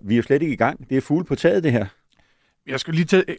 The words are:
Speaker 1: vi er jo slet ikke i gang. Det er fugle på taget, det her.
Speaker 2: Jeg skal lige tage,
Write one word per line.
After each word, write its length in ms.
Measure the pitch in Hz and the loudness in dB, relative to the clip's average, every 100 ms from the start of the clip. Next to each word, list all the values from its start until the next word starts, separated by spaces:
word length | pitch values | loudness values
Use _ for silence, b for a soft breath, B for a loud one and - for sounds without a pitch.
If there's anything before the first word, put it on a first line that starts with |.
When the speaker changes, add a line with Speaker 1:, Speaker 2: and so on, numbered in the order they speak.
Speaker 1:
vi 120 | 101 | 2
er 20 | 117 | 0
jo 60 | |
slet 200 | 110 139 | 2 0
ikke 120 | 160 | 0
i 20 | 117 | 0
gang. 320 | 117 - - | -2 -2 -4
Det 80 | 135 | -4
er 40 | |
fugle 240 | - 151 | 0 -2
på 100 | 180 | -2
taget, 300 | 139 170 196 | 0 2 2
det 80 | 160 | 2
her. 140 | 120 98 - _ _ _ _ _ _ - | 0 -2 -10 _ _ _ _ _ _ -10
Speaker 2:
Jeg 140 | 131 | -8
skal 140 | - | -2
lige 100 | 160 | -2
tage, 200 | 165 190 180 | 2 2 2